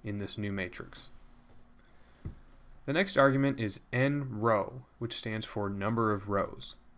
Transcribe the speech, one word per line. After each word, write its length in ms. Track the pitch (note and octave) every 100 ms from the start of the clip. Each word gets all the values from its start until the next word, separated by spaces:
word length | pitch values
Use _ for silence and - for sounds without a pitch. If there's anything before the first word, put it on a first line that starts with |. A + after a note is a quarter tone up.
in 140 | A2 G2+
this 200 | G2 -
new 140 | G#2
matrix. 580 | G2 F2+ - - - - - - - - - - - - - - - - - - - - - -
The 60 |
next 240 | D3+ G3 -
argument 420 | C#3 C3+ C#3 -
is 220 | G#2+ - -
n 320 | B2 C3+ C#3+ C3+
row, 540 | G#2+ A2+ G#2+ F#2+ B2+ - -
which 180 | A#2 -
stands 300 | A2+ A2 -
for 240 | A2 G2+
number 420 | G2+ G2+ A#2 A2
of 180 | G2+ G2
rows. 480 | G2+ - - - - -